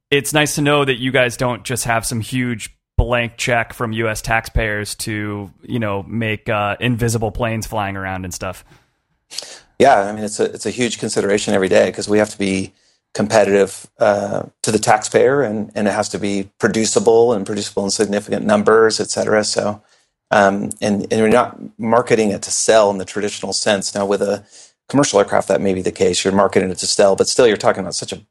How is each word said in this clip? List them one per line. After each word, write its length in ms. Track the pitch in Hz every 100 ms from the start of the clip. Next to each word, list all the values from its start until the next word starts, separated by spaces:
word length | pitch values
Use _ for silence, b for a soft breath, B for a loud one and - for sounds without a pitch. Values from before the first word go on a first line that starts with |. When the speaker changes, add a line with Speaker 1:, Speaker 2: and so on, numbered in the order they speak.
| -
Speaker 1:
it's 200 | 143 135
nice 220 | 151 147
to 80 | -
know 220 | 143 147
that 140 | 139 123
you 120 | 127
guys 260 | 131 123 113
don't 280 | 127 117
just 200 | - 120 123
have 200 | 113 -
some 140 | 117
huge 520 | 107 127 123 113 - _ _ -
blank 400 | 120 123 117 -
check 360 | - 117 113
from 200 | - 117
U 160 | 110 113
S 140 | 107
taxpayers 720 | - 113 - - 110 104 104
to, 560 | - - 107 107 104 101 _
you 180 | - 123
know, 240 | 107 98
make, 440 | - 110 110 107 -
uh, 280 | 107 104 101
invisible 540 | 113 117 117 113 110
planes 340 | - 117 113 -
flying 300 | 110 98 98
around 280 | 95 95
and 80 | 92
stuff. 320 | - 95 90 _ b b b _ _ - B B B B -
Speaker 2:
Yeah, 220 | 131 117
I 120 | 98
mean, 120 | 107
it's 160 | 107 -
a, 40 |
it's 200 | 113 -
a 60 | 107
huge 280 | 98 120 -
consideration 540 | 113 113 101 104 -
every 160 | 101 95
day 240 | 104 101
'cause 160 | 90 104
we 80 | 104
have 140 | 104
to 80 | -
be 340 | 101 95 95 _ _ _ _
competitive, 760 | - 107 110 98 101 95 - - -
uh, 460 | 110 104 101 101 - _
to 100 | -
the 60 | 107
taxpayer, 640 | 120 107 - 113 113 143
and, 280 | 117 107 107
and 120 | 113 104
it 40 |
has 180 | 101 104
to 80 | 92
be 300 | 101 101 95 -
producible 760 | 113 110 110 120 104 113 117
and 100 | 110
producible 400 | 104 104 101 -
in 60 | 98
significant 560 | - 104 101 - 104 104
numbers, 540 | 107 107 110 113 107
et 100 | 104
cetera. 340 | - 104 107
So, 380 | 104 - 104 104 _ _ _ _ -
um, 400 | 104 98 101 104 -
and, 260 | 107 101 -
and 100 | 110
we're 80 | 110
not 300 | 117 120 - - -
marketing 520 | 113 117 123 113 107
it 100 | 90
to 80 | -
sell 400 | - - 110 101
in 60 | 101
the 80 |
traditional 480 | 92 - 104 - 98
sense. 420 | 95 113 101 -
Now, 120 | 104 101
with 160 | 101
a 200 | 101 104 B B B B -
commercial 300 | 131 143 98
aircraft, 300 | 104 101 -
that 120 | 95
may 140 | 98
be 80 | 92
the 100 | 95
case. 320 | 90 95 90
You're 80 | 98
marketing 380 | 98 98 104 92
it 80 | 90
to 80 | -
sell, 280 | - 101
but 140 | 95 95
still, 180 | - 123
you're 120 | 98
talking 220 | 120 101
about 140 | 92
such 180 | - -
a 100 | 87 _